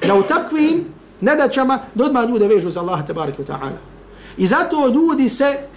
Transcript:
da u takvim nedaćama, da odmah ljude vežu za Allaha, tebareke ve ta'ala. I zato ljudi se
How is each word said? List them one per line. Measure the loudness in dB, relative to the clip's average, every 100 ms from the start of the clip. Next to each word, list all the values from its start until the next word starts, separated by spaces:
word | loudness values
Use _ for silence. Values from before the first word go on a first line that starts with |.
| 2
da |
u | 2
takvim | 2 0 -2 0 2 0 -4 -12 -20 -4
nedaćama, | 0 2 2 2 0 0 -4
da | -2
odmah | 0 0 0
ljude | 2 4
vežu | 2 0
za | -4
Allaha, | -4 -4 -6
tebareke | -6 -6 -6
ve | -8
ta'ala. | -8 -8 -10 -16 -20 -20 -20 -14 -2
I | 0
zato | 2 0 0 2
ljudi | 4 2 2 0
se | 2 0 -2 -8